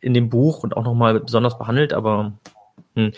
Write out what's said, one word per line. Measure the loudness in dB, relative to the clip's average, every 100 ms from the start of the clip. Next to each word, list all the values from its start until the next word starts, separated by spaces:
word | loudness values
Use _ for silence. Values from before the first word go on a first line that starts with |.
in | 2
dem | 0 2
Buch | 2 2 0
und | -6 -4
auch |
nochmal | -2 2 2 2
besonders | 0 0 0 -4
behandelt, | -4 -2 0
aber, | -2 0 -2 -4 -10 -20 _ _ _ -12
hm, | -4 -4